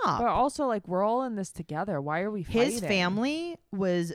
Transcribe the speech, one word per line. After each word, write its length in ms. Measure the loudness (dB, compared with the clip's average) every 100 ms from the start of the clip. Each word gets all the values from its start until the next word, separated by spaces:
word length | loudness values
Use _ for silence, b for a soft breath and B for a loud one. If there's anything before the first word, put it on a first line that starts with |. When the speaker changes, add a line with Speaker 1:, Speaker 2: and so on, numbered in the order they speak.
Speaker 1:
But 240 | 0 2 2
also, 380 | 4 2 0 0
like, 200 | 0 -2
we're 160 | 0
all 200 | 2 2
in 120 | -2 -4
this 160 | -6
together. 500 | -8 -6 -4 -2 -2
Why 200 | -2 -2
are 100 | -2
we 100 | -4
Speaker 2:
His 320 | 0 2 2 2
Speaker 1:
fighting? 140 | 0
Speaker 2:
family 680 | 2 2 2 0 -2 -6 -10 -8
was 420 | -2 2 2 0